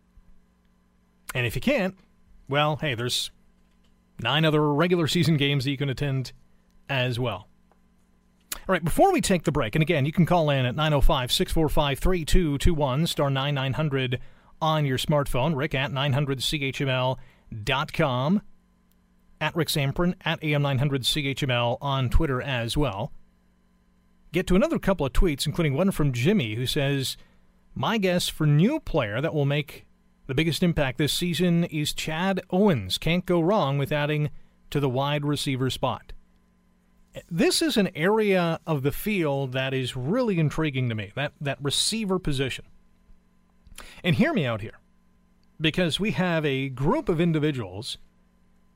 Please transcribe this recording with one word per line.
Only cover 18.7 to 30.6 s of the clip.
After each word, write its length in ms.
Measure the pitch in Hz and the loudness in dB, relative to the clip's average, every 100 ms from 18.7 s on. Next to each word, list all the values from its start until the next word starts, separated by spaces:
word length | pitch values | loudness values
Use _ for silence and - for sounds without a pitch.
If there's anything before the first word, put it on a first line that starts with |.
| _ _ _ _ _ _ - | _ _ _ _ _ _ -6
at 160 | 156 170 | -4 -2
Rick 120 | 151 | -2
Zamperin, 460 | 160 139 - 175 180 | 0 -2 0 -2 -2
at 160 | 156 160 | -4 -4
A 100 | 156 | 0
M 80 | 147 | 0
nine 160 | 143 131 | 0 0
hundred 260 | 143 135 | 0 0
C 220 | 117 156 139 | -2 -2 -2
H 160 | 131 | -2
M 80 | 139 | -2
L 280 | 123 120 123 | 0 0 -2
on 280 | 143 135 123 | -4 -2 2
Twitter 320 | - 160 127 | 4 4 0
as 360 | 127 127 117 143 | -4 -4 -2 -2
well. 340 | 139 98 127 - - _ _ _ _ _ _ _ _ _ - | -2 -2 -8 -10 -20 _ _ _ _ _ _ _ _ _ -6
Get 140 | 175 180 | -4 2
to 100 | 180 | 4
another 220 | 311 262 | 4 0
couple 260 | - 190 | 0 0
of 80 | 139 | 2
tweets, 340 | - 190 143 151 | 4 4 2 -2
including 280 | - 160 | 0 0
one 160 | 135 190 | 2 0
from 220 | 180 147 | 2 0
Jimmy, 420 | 120 139 214 113 | 2 2 2 0
who 100 | 107 | -2
says, 520 | 127 151 139 139 127 - - _ _ _ _ | -2 -2 0 -2 -4 -8 -14 _ _ _ _
"My 240 | - 139 226 | -4 -2 0
guess 300 | 185 175 - | 0 0 -2
for 180 | - 151 | 0 4
new 320 | 147 202 311 | 6 4 2
player 420 | - 156 107 110 | -2 -2 -2 -2
that 140 | 160 | -2
will 100 | 156 | 0
make 400 | 139 143 147 - - _ _ _ - | 0 0 -4 -10 -20 _ _ _ -4
the 80 | |
biggest 280 | 131 160 - | -2 0 2